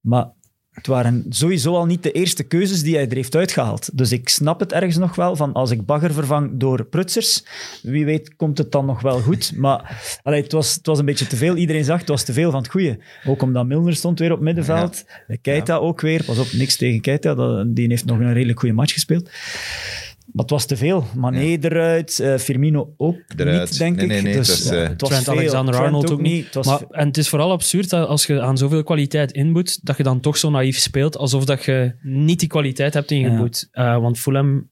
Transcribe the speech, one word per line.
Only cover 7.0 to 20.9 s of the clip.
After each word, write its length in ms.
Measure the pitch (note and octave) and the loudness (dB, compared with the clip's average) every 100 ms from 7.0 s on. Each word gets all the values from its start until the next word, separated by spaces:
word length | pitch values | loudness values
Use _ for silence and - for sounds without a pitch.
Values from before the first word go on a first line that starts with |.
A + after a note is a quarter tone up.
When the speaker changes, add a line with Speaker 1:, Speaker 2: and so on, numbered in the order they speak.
| F#3 - A3+ - - - - - | 0 0 0 -2 -4 -16 -16 -12
Speaker 1:
wie 220 | - C#3 | -4 -2
weet 320 | D3 D#3 D#3 _ | 0 0 -4 _
komt 220 | D#3+ D3 | -2 0
het 140 | D3 | 0
dan 140 | C#3+ C#3 | 0 0
nog 140 | B2+ | 0
wel 200 | C3+ B2+ | 0 0
goed. 320 | A#2 F3+ - | 2 0 -2
Speaker 2:
<laughs> 40 | - | -2
Speaker 1:
Maar, 420 | C#3 C3+ - A#2 - - | 0 0 -4 -14 -12 -8
allee, 200 | - D3 | -2 -2
het 100 | C#3+ | 0
was, 220 | D#3 C#3 | -2 0
het 120 | - - | -2 0
was 120 | D3+ | 0
een 60 | |
beetje 220 | C#3+ C#3+ A#2+ | 2 0 -2
te 100 | A#2 | 0
veel. 200 | D3+ F3+ | 0 2
Iedereen 280 | E3+ D#3 | 0 0
zag, 140 | C#3+ E3+ | 0 0
het 80 | F3 | 0
was 160 | C#3+ | -2
te 80 | - | 0
veel 180 | B2+ E3+ | 0 0
van 100 | C3+ | 0
het 80 | A#2 | -2
goeie. 280 | F#3+ F3+ G#2+ - - - | -2 -2 -2 -10 -10 -2
Ook 160 | C3+ | 0
omdat 240 | C3 B2 B2 | 0 0 0
Milner 280 | C#3+ E3+ | 0 0
stond 240 | D#3+ E3+ F3 | 0 -2 0
weer 140 | F3+ | 0
op 80 | - | 0
middenveld. 640 | D3+ E3+ C#3+ D#3+ F3 - - - - | 0 0 0 0 0 -4 -18 -20 -10
Speaker 2:
Ja. 80 | A2 | -8
Speaker 1:
Keita 320 | - C#3+ A#2 | -2 -2 0
Speaker 2:
Ja. 40 | E3 | 0
Speaker 1:
ook 200 | E3 E3 | 0 -2
weer. 240 | D#3 D#3+ | 0 0
Pas 140 | D#3+ A#2 | 0 -2
op, 140 | B2 | 0
niks 240 | A#2 C3+ - | 0 0 0
tegen 240 | B2 A2+ | 2 0
Keita. 340 | A2+ C#3+ D#3+ | 0 0 0
Dat, 400 | C#3 B2 A2 A2 A#2 | 0 0 0 0 0
die 100 | A#2+ | 0
heeft 160 | A#2+ | 0
nog 140 | A#2+ A#2 | 0 0
een 140 | A#2+ | 2
redelijk 260 | A#2+ B2 A#2 | 2 0 0
goede 140 | B2 | 0
match 180 | A2 C#3+ | 2 0
gespeeld. 380 | - - E3 F3 - - - - - - - - - - | -2 0 -2 -2 -14 -12 -10 -10 -10 -10 -12 -14 -20 -12
Maar 100 | - | -6
het 60 | A#2 | -2
was 160 | C#3+ - | 0 -2
te 100 | C3 | -2
veel. 280 | C#3 | 0